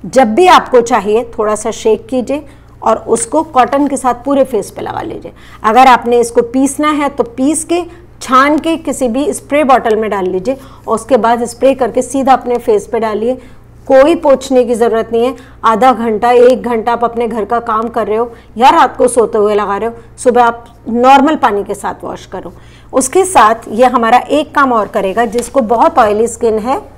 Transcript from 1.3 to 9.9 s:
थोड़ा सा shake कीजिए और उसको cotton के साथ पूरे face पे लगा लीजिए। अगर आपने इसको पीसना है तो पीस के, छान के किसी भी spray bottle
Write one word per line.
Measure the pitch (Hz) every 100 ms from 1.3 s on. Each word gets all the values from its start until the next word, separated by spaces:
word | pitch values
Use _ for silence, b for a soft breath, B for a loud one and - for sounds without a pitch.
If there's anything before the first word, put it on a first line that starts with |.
थोड़ा | - 214
सा | 214 233
shake | 214 226 214 -
कीजिए | 254 247 285 302 b b b
और | 220 220 -
उसको | 226 - 302
cotton | 311 254 233 277 285
के | 269
साथ | 254 -
पूरे | 277 277
face | 262 208 196
पे | -
लगा | - -
लीजिए। | - - - B B B
अगर | 214 226 262
आपने | 240 240 240
इसको | 233 254
पीसना | 233 262 269 - 302
है | 302 285
तो | - 233
पीस | - 269 302
के, | - 339 339 B B -
छान | - 262 285 302
के | 330 330
किसी | 294 254 254
भी | 240 294
spray | - - 285
bottle | 277 240 233